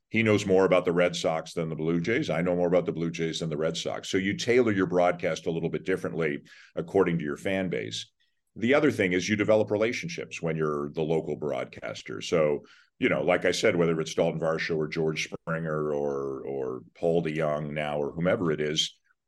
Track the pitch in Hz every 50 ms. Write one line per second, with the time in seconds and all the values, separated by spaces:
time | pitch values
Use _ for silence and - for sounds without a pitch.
0 | _ _ - 110 113 107 107 98 101 95 95 92 95 90 92 90 85 90 85 90
1 | 87 87 85 - - 90 80 80 80 - - 87 82 80 80 80 80 80 87 85
2 | 85 110 113 143 151 82 78 80 87 90 87 87 87 87 90 90 85 82 80 78
3 | 85 85 82 - 82 80 78 - 85 82 76 73 78 80 85 - - 69 50 -
4 | - - - 98 95 98 98 85 - 120 117 127 120 113 104 95 92 85 90 90
5 | 87 90 87 85 92 87 80 - - 90 82 82 82 82 80 76 78 92 92 87
6 | 98 90 - 80 82 76 71 - - - - - - - - - 82 - - 98
7 | 92 87 85 82 76 73 71 - - 101 95 95 95 90 - 60 55 57 57 -
8 | - - _ _ _ _ _ _ _ _ _ 90 104 120 139 151 156 139 107 107
9 | 98 90 90 92 87 95 107 104 104 107 110 110 107 107 107 101 110 117 - -
10 | - 85 - - - - - - 82 82 80 80 78 76 76 73 71 73 73 80
11 | 78 78 82 80 78 78 76 - 76 73 67 62 64 - - - - 57 55 -
12 | - - 58 52 - - - 82 78 76 73 71 - - - - _ _ _ -
13 | 131 110 85 67 71 80 90 87 90 92 87 - - 113 87 87 85 85 82 80
14 | 78 78 - - 82 85 80 80 82 80 80 80 - - 85 78 78 76 - 85
15 | 80 78 78 78 - - - - _ - 82 80 82 80 78 78 76 76 73 71
16 | 71 71 69 69 69 69 67 67 - 67 69 69 65 64 64 64 57 - - -
17 | 87 85 82 85 80 80 76 80 78 76 76 76 76 73 73 76 76 73 73 73
18 | 71 69 - 82 85 90 110 113 90 82 76 71 76 76 78 80 - - - _
19 | _ _ _ _ _